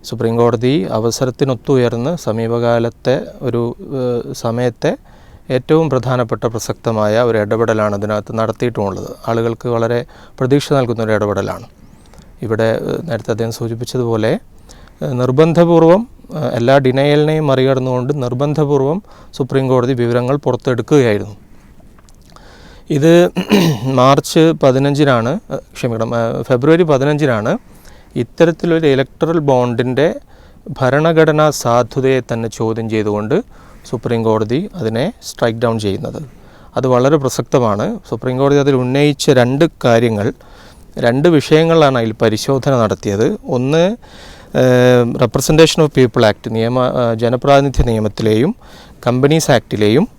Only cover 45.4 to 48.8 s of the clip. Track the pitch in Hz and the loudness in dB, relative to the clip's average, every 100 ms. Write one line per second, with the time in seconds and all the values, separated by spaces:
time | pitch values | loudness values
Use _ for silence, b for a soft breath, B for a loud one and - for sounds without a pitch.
45.4 | - 156 160 - 151 147 123 127 110 104 | 0 4 4 4 0 2 2 4 2 0
46.4 | - 113 113 127 127 139 117 113 117 123 | -6 -4 -2 0 -2 0 -2 0 -2 0
47.4 | 143 139 139 127 120 113 107 - 110 107 | 4 4 4 0 0 0 -2 -2 0 2
48.4 | 151 240 B B | 0 -4 B B